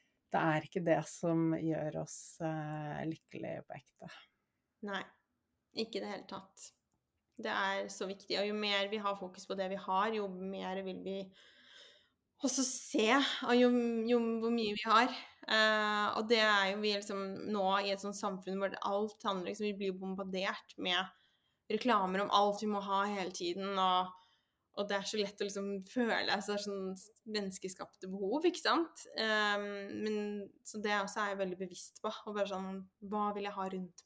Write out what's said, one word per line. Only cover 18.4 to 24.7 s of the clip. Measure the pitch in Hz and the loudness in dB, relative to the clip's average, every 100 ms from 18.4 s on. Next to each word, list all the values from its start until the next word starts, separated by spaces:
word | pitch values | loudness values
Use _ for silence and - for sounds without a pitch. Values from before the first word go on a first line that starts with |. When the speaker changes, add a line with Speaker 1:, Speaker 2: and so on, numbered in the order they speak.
| 190 196 | -4 -2
Speaker 2:
hvor | 196 190 | -2 -2
alt | - 202 214 - | -2 0 -2 -4
handler, | 214 190 185 | -4 -2 -2
liksom, | 208 208 | -4 -4
vi | 196 | -2
blir | 196 185 | -4 -4
bombardert | 190 190 190 185 196 214 - - | -6 -6 -4 -2 -2 -4 -10 -6
med | 185 180 190 - _ _ _ _ - | 0 0 0 -6 _ _ _ _ -4
reklamer | 214 247 226 185 185 | 0 4 4 4 0
om | 208 | 4
alt | 202 202 202 | 4 4 2
vi | 214 | -2
må | 202 | -2
ha | 202 196 202 | 0 0 0
hele | 202 185 | -2 -4
tiden, | 180 175 180 196 196 | -4 -4 -2 -2 2
og, | 185 185 185 - _ _ _ _ _ | 4 4 2 -6 _ _ _ _ _